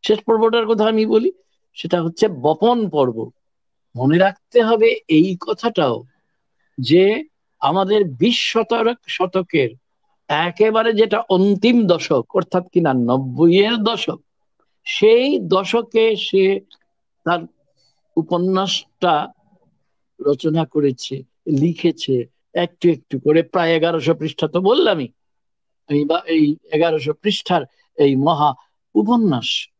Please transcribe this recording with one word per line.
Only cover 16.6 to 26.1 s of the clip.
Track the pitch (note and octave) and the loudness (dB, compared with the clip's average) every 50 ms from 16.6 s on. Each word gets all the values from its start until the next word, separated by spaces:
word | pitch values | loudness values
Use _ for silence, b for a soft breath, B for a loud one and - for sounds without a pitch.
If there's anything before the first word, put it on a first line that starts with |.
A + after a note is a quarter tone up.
| - _ _ _ _ _ _ _ _ _ _ _ _ | -6 _ _ _ _ _ _ _ _ _ _ _ _
তার | E3 E3+ - E3 - _ _ _ _ _ _ _ _ _ _ _ _ _ | -4 -4 -4 -4 -10 _ _ _ _ _ _ _ _ _ _ _ _ _
উপন্যাসটা | E3+ D#3+ D#3 F3+ F3 F3+ F#3 F#3+ F#3 G3 F#3 - - - _ _ _ - F3 D#3+ D3 - - - _ _ _ _ _ _ _ _ _ _ _ _ _ _ _ _ _ | -4 -4 -2 -2 -2 0 0 0 -2 -2 -2 -4 -8 -8 _ _ _ 0 0 0 0 -2 -6 -12 _ _ _ _ _ _ _ _ _ _ _ _ _ _ _ _ _
রচনা | - C#3+ C#3+ C3+ - D#3+ D#3 E3 D#3+ | -2 -2 -2 0 -2 -2 -2 -2 -4
করেছে, | C#3 _ D3+ D3 C#3 C3 - - - C3+ C3+ C3 _ _ _ _ | -2 _ 0 0 0 -2 -4 -10 -12 -12 -12 -14 _ _ _ _
লিখেছে | - D#3 C#3 C#3+ E3+ E3 - - E3+ D#3+ - - - C3+ B2 A#2+ - _ _ _ _ _ | -4 -2 0 0 0 -2 0 -2 -2 -2 -2 -4 -2 -2 -2 -4 -6 _ _ _ _ _
একটু | F3 F3 F3 _ _ - F3 | -4 -4 -4 _ _ 0 0
একটু | D#3+ C3+ _ _ - C3 | 0 0 _ _ -10 -4
করে, | C3 D3+ D3+ E3 D#3+ | 0 2 2 2 2
প্রায় | - - F#3 E3+ E3 E3 | 0 -2 -2 0 0 0
এগারোশো | E3 D#3 E3+ E3 D#3+ B2+ D3 E3 | 2 0 0 -2 -2 0 0 -2
পৃষ্ঠা | - D3+ D#3 - - E3 D#3 | -2 -2 -10 -6 -4 -6 -4
তো | - F3 | -2 0
বললামই, | F#3 F#3+ A#3+ D4 F4+ A3 G3 D#3+ C3 A2+ _ _ _ _ _ _ _ _ _ _ _ _ _ _ _ _ | 2 2 2 2 2 0 0 -2 -4 -10 _ _ _ _ _ _ _ _ _ _ _ _ _ _ _ _
এই | D3 D3 D3 | -2 -2 0
বা-, | C#3+ | 0